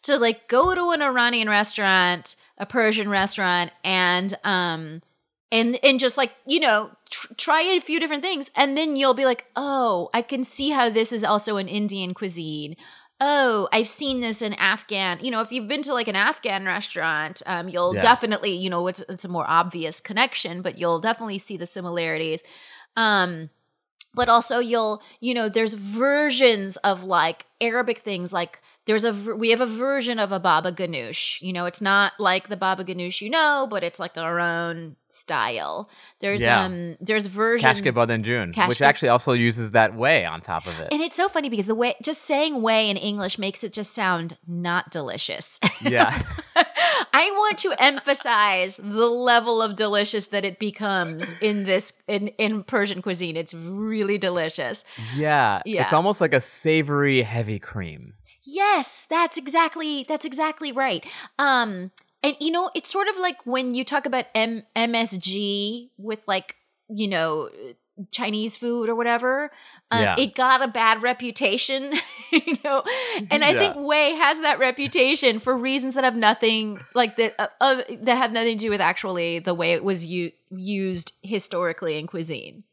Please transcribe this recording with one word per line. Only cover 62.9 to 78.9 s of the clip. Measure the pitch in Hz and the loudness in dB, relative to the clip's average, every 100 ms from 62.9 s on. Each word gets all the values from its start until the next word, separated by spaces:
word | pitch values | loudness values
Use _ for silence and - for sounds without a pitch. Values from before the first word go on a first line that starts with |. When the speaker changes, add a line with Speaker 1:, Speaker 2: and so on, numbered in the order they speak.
| 392 403 | -2 -2
Speaker 1:
of | 381 | -2
like | 359 - - | -4 -4 -4
when | 254 254 | -4 -2
you | 247 262 | -4 -2
talk | 285 277 | -2 -2
about | 254 240 | -4 -2
M-, | 220 226 226 - - | -2 -2 -4 -6 -2
M | 233 233 | 0 0
S | 226 190 | -2 -4
G | 185 190 202 202 202 240 240 - | -4 -4 -2 -2 -4 -6 -14 -16
with, | 202 214 - | -10 -10 -2
like, | 190 - - _ _ _ | -2 -4 -20 _ _ _
you | 208 214 | -4 -2
know, | 180 160 156 135 - 123 120 _ - 190 | 0 0 0 -4 -10 -18 -18 _ -18 -12
Chinese | - 226 214 220 - | -6 -4 -2 -4 -4
food | 240 240 220 | -4 -2 -2
or | 226 | 0
whatever, | 240 233 247 262 294 - - - _ | 0 0 0 0 -4 -10 -20 -20 _
um, | 226 | 2
Speaker 2:
Yeah. | 208 185 | 2 2
Speaker 1:
it | 262 - | 0 2
got | 254 254 | 4 4
a | 262 | 2
bad | 226 226 220 | 2 2 4
reputation, | 240 247 247 226 226 214 - 269 277 294 - | 2 -2 -4 -2 0 0 -2 -2 -2 -4 -6
<laughs> | - - | -16 0
you | 330 - 302 302 | 0 0 -4 0
know? | 277 - 508 494 427 - | 0 0 -4 -4 -6 -2
And | 294 294 | 2 4
I | |
Speaker 2:
Yeah. | - | 4
Speaker 1:
think | 403 285 | 2 0
whey | 285 302 294 311 | 0 2 2 4
has | 320 311 | 2 4
that | 311 262 | 0 2
reputation | 262 254 277 349 262 285 262 214 | 2 0 -2 2 4 4 2 2
for | 226 254 | 0 0
reasons | 247 269 262 262 | 0 -2 -2 0
that | |
have | 262 233 | 0 4
nothing, | 220 220 226 220 214 202 - 247 | 2 4 2 0 -2 -8 -6 0
like, | 233 - | 0 2
that, | 226 - | -2 0
uh, | 208 _ | -6 _
uh, | 262 262 247 240 | 2 2 -2 -6
that | 220 247 | 0 2
have | 247 | 2
nothing | 226 233 220 | 0 0 -2
to | 220 | -2
do | |
with | 208 | 0
actually | 170 | 2